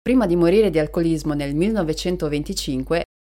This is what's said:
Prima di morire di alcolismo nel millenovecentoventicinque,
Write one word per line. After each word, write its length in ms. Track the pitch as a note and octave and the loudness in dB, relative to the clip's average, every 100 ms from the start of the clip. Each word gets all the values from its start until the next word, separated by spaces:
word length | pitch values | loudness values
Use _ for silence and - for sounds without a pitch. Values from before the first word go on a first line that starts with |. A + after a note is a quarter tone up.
Prima 240 | - B3+ G3 | 4 2 4
di 100 | F3 | 4
morire 340 | E3+ G3+ G#3+ | 4 4 4
di 100 | D#3+ | 2
alcolismo 540 | D3+ F3 E3 D#3+ D#3 | 0 0 0 0 -2
nel 220 | D3 C#3+ D3 | -4 -2 0
millenovecentoventicinque, 1500 | G3 G#3+ D#3+ D3+ F3+ F3+ D#3 D3 D3 F#3+ - C3 C3 E3+ - _ _ | 0 0 -2 -4 -4 -4 -4 -4 -6 -8 -6 -6 -2 -4 -4 _ _